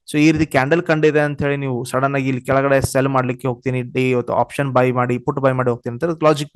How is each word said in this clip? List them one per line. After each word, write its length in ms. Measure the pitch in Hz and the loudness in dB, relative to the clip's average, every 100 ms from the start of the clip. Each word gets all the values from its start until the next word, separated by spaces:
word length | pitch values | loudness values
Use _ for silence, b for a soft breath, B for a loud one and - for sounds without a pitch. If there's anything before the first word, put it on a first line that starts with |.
| - | -4
So 80 | 151 | 2
ಈ 140 | 156 | 4
ರೀತಿ 140 | 156 156 | 4 2
ಕ್ಯಾಂಡಲ್ 360 | 135 135 170 | 0 2 0
ಕಂಡಿದೆ 380 | 170 156 156 147 | 0 2 2 2
ಅಂತ 220 | 147 143 | 0 -2
ಹೇಳಿ 140 | 143 143 | -2 -2
ನೀವು 280 | 135 123 | -4 -4
ಸಡನ್ 300 | 123 127 139 | -4 -2 0
ಆಗಿ 140 | 139 131 | 0 -2
ಇಲ್ಲಿ 120 | 123 | -2
ಕೆಳಗಡೆ 520 | - 135 139 135 - | 0 0 2 2 2
ಸೆಲ್ 160 | 131 135 | 0 0
ಮಾಡ್ಲಿಕ್ಕೆ 400 | 135 123 127 135 | 0 0 -2 -6
ಹೋಗ್ತೀನಿ, 340 | 120 131 127 | -4 -4 -4
ಡೇ 280 | 123 127 127 | -4 -2 0
ಇವತ್ತು 220 | 123 120 | 0 0
ಆಪ್ಷನ್ 380 | 110 120 - 139 | -2 -2 -4 0
ಬೈ 220 | 127 127 | 2 2
ಮಾಡಿ, 260 | 123 123 123 | 0 -2 -2
ಪುಟ್ 220 | 151 143 | -4 0
ಬೈ 120 | 135 | 0
ಮಾಡಿ 180 | 127 123 | 2 0
ಹೋಗ್ತೀನಿ 240 | 117 120 | -2 -6
ಅಂತ 300 | 120 170 160 | -6 -4 0
ಲಾಜಿಕ್ 260 | 156 147 147 | 2 2 -2